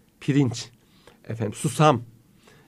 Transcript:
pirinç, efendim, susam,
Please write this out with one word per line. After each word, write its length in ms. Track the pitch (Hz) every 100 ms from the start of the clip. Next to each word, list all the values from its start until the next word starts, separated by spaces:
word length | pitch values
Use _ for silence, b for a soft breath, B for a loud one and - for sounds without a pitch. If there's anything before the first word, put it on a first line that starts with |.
| _ _
pirinç, 500 | - 139 135 113 - - b b b b -
efendim, 260 | 113 107
susam, 480 | - 156 - 151 127 - - _ _ b b